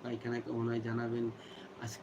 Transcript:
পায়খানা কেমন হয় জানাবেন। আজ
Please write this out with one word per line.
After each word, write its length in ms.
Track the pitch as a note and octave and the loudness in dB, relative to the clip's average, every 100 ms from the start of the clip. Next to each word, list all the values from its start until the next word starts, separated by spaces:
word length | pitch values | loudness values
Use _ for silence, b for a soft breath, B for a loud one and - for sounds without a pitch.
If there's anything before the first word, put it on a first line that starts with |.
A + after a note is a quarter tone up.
পায়খানা 360 | B2 A2+ A#2+ A#2+ | -2 -2 0 0
কেমন 260 | A2+ A#2 A#2 | 0 2 4
হয় 120 | A#2 | 4
জানাবেন। 460 | A2+ A2+ A#2 A#2 A#2 A2+ B B B - | 2 2 2 2 2 -2 B B B -8
আজ 100 | A#2 - | -6 -6